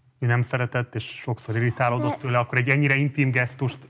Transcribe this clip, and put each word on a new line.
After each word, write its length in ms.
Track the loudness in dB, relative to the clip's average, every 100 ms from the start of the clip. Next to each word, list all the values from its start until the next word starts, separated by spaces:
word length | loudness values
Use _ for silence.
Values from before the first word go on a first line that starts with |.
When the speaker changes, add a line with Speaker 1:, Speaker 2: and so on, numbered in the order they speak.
| _ -4
Speaker 1:
ő 60 | 0
nem 160 | 2
szeretett, 540 | 2 -2 -2 -2 -4 -6
és 80 |
sokszor 520 | -8 -10 -8 -6 -4 0
irritálódott 560 | 0 2 0 0 -2
Speaker 2:
De 60 | -2
Speaker 1:
tőle, 200 | 0 0
akkor 200 | 0 0
egy 120 | 2
ennyire 260 | 2 4 2
intim 360 | 2 2 2
gesztust 460 | 2 0 -2 -4 -4